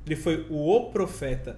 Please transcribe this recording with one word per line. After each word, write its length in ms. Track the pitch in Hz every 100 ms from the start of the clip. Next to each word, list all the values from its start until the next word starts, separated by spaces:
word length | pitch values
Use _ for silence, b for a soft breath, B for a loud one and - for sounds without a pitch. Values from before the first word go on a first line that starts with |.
| 151
ele 100 | 156
foi 300 | 175 160 -
o, 200 | 156 151
o 220 | 226 233
profeta, 680 | - - - 135 127 123